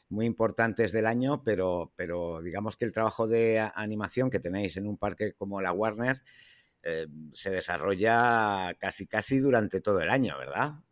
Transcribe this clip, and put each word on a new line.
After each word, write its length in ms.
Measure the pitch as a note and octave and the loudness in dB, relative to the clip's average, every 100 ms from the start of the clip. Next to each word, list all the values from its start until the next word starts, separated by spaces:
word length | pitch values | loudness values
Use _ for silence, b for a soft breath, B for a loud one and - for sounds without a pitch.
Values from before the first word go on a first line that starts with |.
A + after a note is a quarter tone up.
| _ | _
muy 180 | G#2 A#2 | -2 -2
importantes 640 | A2 A2+ G2+ A2+ G#2 A2 | 2 0 2 0 2 2
del 160 | A2 A2 | 2 2
año, 340 | A#2 C3 C#3+ | 2 0 0
pero, 480 | C3+ G2 F#2 F2 D#2+ - | 0 2 2 0 -4 -8
pero 460 | F2+ F2 E2+ E2 | -6 -4 -4 -6
digamos 360 | F2 F2+ G#2+ - | -8 -6 -6 -4
que 80 | A#2 | -2
el 80 | |
trabajo 340 | A2 A2 - A2+ | 0 0 0 2
de 320 | A2+ A2+ A2 | 4 4 4
a-, 140 | A2 - | 0 -4
animación 540 | G#2+ G#2+ G2+ - B2+ | -6 -4 -2 0 0
que 100 | G2+ | 0
tenéis 380 | F2 F#2+ G2+ F2+ | -2 -2 -4 -4
en 80 | G#2 | -6
un 120 | G2+ | -4
parque 360 | G#2 F#2+ G#2 | -4 -2 -4
como 260 | - G2+ G2 | -4 -6 -4
la 120 | F#2 | -2
Warner, 500 | F2+ A2 G#2+ B2 C3 b b b b b _ | 0 0 0 -2 -2 b b b b b _
eh, 240 | E2 D#2+ D#2 D2+ D#2 | -6 -4 -6 -12 -16
se 160 | - F#2+ | -10 -4
desarrolla 1200 | F#2 F#2+ F2 F2+ F#2+ A2 A#2 A#2+ A#2 G#2+ G2+ F2+ F2 | -4 -2 -2 0 2 4 4 4 4 2 0 -2 -4
casi, 260 | G2 - F#2+ | -6 -6 -4
casi 320 | A2 - C3+ | -4 0 2
durante 420 | C3+ A#2+ G#2 F#2+ | 4 4 4 0
todo 180 | G#2 G2 | 2 2
el 80 | D#2+ | 2
año, 280 | C3 A2+ C#2+ | 2 2 -2
¿verdad? 360 | C2 D#2+ C#3 D3+ - | -6 -4 -4 -6 -16